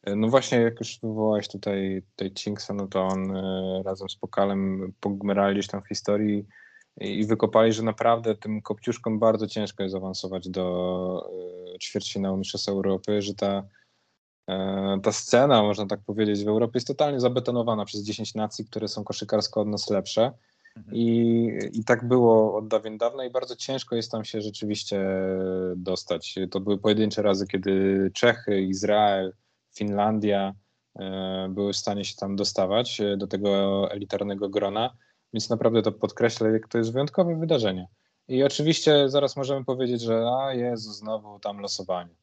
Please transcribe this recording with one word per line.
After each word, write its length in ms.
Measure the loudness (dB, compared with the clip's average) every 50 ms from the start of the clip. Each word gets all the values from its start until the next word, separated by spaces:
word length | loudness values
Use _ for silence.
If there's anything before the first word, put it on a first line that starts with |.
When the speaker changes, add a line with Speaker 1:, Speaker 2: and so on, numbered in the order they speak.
| -4
Speaker 1:
e, 120 | -2 0
no 120 | 0 2
właśnie, 300 | 6 6 4 4 4 4
jak 220 | 4 4 4 2 -2
już 200 | -10 -10 -10 -8 -8
wywołałeś 440 | -6 -2 0 2 2 2 2 0
tutaj, 560 | -4 -12 -6 -4 -2 -2 0 -2 -2 -4 -6 -8 _ _
tutaj 160 | -8 -8 -8 -6 -6
Chinksa, 340 | -6 -6 -6 -6 -8 -8 -6
no 140 | -6 -6
to 140 | -4 -2 -2
on, 340 | 0 0 0 -2 -2 -4 -4
e, 460 | -4 -4 -4 -4 -4 -4 -4 -4 -4 -4
razem 260 | -4 -6 -6 -8 -14
z 60 | -10
Pokalem 800 | _ -12 -6 0 0 2 2 2 0 0 -2 -2 -4 -6 -8 -10 _
pogmerali 560 | -4 -4 -4 -2 -2 0 4 4 4 4 4
gdzieś 120 | 0 -2
tam 140 | -4 -8 -10
w 60 | -8
historii 580 | -8 -10 -6 0 0 0 2 2 0 0 -2 -4 -8 _ -20 -20 -20 _ -20 _ _ _ -10
i, 180 | -8 -6 -2 -2
i 60 | 0
wykopali, 480 | 0 2 2 2 4 6 6 6 6 4
że 100 | 2 -2
naprawdę 520 | -4 -2 2 2 2 2 4 2 -2 -2
tym 260 | -2 -4 -6 -6 -6
kopciuszkom 580 | -4 -6 -8 -6 -4 -4 -4 -2 -2 -2 0 4
bardzo 280 | 4 4 4 4 -2
ciężko 360 | -4 -4 -4 -4 -6 -4 -6 -6
jest 120 | -4 -4
awansować 540 | -6 -6 -6 -8 -8 -8 -6 -6 -6 -6 -4
do, 800 | -4 -2 -2 0 0 0 0 0 -2 -2 -2 -4 -4 -6 -6 -8 -10 -10 -10 -12 -12 -14 -14 -16 -14
e, 40 | -14
ćwierćfinału 580 | -14 -6 -6 -6 -6 -6 -6 -4 -2 -2 -2
Mistrzostw 320 | -2 -4 -4 -6 -6 -4 -2
Europy, 520 | -2 0 0 0 0 0 0 -2 -2 0
że 120 | 0 -4 -4
ta, 300 | -2 -2 -2 -2 -2 -6 -10 _ _ _ _ _ _ _ _ _ _ _ _ _ _ _ -6
e, 500 | -4 -4 -2 -2 -2 -2 0 0 0 2 0
ta 80 | 0
scena, 520 | 0 0 0 4 6 6 6 8 6 6 6
można 220 | 4 2 -2 -2
tak 140 | -4 -4 -6
powiedzieć, 420 | -6 -6 0 0 2 2 2 0 0
w 40 |
Europie 240 | 0 2 2 0 0 0
jest 120 | -4 -4
totalnie 320 | -4 0 0 0 0 2 2
zabetonowana 680 | 0 2 2 0 -2 0 -2 0 0 0 0 -2 -2
przez 180 | -6 -6 -8 -6
dziesięć 320 | -6 -6 -6 -8 -8 -4
nacji, 300 | -4 -4 -4 -6 -10 -12
które 220 | -8 -6 -6 -6
są 160 | -6 -6 -8 -8
koszykarsko 580 | -8 -8 -8 -4 0 0 0 0 0 -2 -2
od 60 | -2
nas 220 | -2 -2 -4 -2 -2
lepsze. 420 | -2 -2 -2 -2 0 2 2 2 0 _ _ _ _ _ _ -20 _
Speaker 2:
Mhm. 180 | -20 -16 -6 -2
Speaker 1:
I, 500 | 0 2 4 4 4 6 6 4 4 2 2 0 -4 -6 -4 -4
i 100 | -4 2
tak 240 | 2 2 2 4
było 500 | 2 4 6 8 8 8 8 6 4 2
od 100 | -2 -2
dawien 300 | 0 -2 -2 -2 -4 -4
dawna 280 | -2 -2 -2 -2 -4 -8
i 40 | -4
bardzo 260 | -4 -4 -4 -4 -10
ciężko 400 | -10 -6 -6 -4 -6 -4 -4 -4
jest 160 | -4 -2 -4
tam 140 | -6 -6 -6
się 160 | -6 -6 -6
rzeczywiście 640 | -6 -6 -8 -6 -4 -4 -4 -4 -4 -4 -2 -2 0 0 0 -2 -2 -2 -2 -2 -2 -2 -2 -2 -2 -2 -4
dostać. 600 | -4 -4 -4 -4 -4 -2 -4 -4 -4 -4 -8 -6 -6 -6 -2
To 80 | -4 -4
były 180 | 0 0 -2
pojedyncze 440 | 2 2 2 4 4 2 0 0 2
razy, 260 | 2 2 2 2 0
kiedy 640 | -2 -4 -2 0 2 2 4 4 4 4 2 2 0 0
Czechy, 480 | 4 4 4 4 2 -2 0 0 0
Izrael, 720 | 0 0 -2 -2 0 2 4 4 4 4 4 2 0 -4 -8 _ _ _ _ _ _ _ _
Finlandia, 800 | -6 -4 -2 0 2 2 2 2 2 2 2 2 2 0 -2 -4 -10 _ _ _ _ _ _ _ -12
e, 480 | -10 -8 -6 -6 -4 -4 -4 -4 -4 -4
były 240 | -2 -2 -2 0 -2
w 40 |
stanie 280 | -2 -4 -4 -4 -4 -6
się 100 | -8 -8
tam 200 | -8 -6 -4 -2
dostawać, 680 | -2 -2 -2 2 0 0 2 2 0 0 -2 -4 -2
e, 160 | -2 -2 0
do 100 | -2 -4
tego 600 | -4 -4 -2 0 2 2 4 2 2 2 0 0 -2
elitarnego 580 | -2 -8 -6 -6 -4 -4 -2 -4 -2 -4 -4 -2
grona, 480 | -2 -2 -2 0 0 -2 -2 -4 -6 _ _ _ _ _ _ _ -6
więc 160 | -6 -2 -2
naprawdę 320 | -2 2 2 4 4 4
to 100 | 2 2
podkreślę, 600 | -2 -2 -4 -4 0 2 0 0 2 2 2 2
jak 160 | 2 2 0
to 100 | _ -2
jest 160 | 0 0 0 0
wyjątkowe 420 | -2 -2 0 2 2 2 2 2
wydarzenie. 520 | -2 0 2 2 2 2 0 0 -2 -8 -12 _ _ _ _ _ _ _
I 160 | -2 2 4 4
oczywiście 680 | 4 4 2 2 2 2 4 4 6 6 6 6 6
zaraz 280 | 4 2 2 2 -2
możemy 280 | -2 -2 -2 -2 -4 -2
powiedzieć, 360 | -4 -2 0 0 0 0 -2
że 240 | 0 0 2 2 2 2 0 0
a 120 | -2 -2 -2
Jezu, 400 | -2 -2 -2 -2 -4 -8 -12 -14
znowu 460 | -10 -6 -6 -6 -6 -6 -12 -20 -8
tam 180 | -8 -8 -8 -6
losowanie. 560 | -8 -8 -6 -8 -4 -4 -4 -4 -4 -10 _ _